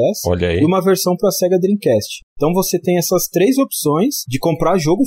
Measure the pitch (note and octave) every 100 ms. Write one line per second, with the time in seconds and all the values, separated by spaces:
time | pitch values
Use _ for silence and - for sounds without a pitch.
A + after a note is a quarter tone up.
0 | C3+ G#3+ F2+ F2+ F2 E2+ D#3 F#3+ F3+ F#3
1 | F3+ F3+ G3+ F3+ F3+ F#3 F#3+ G3+ D#3 A2
2 | - - - - D3 F3+ F#3 F3+ F3+ F3
3 | E3+ F3+ - E3+ G#3 C4+ C4+ - D3+ D3
4 | B3 - - B2 E3+ D3+ D#3+ F#3 D3+ F#3+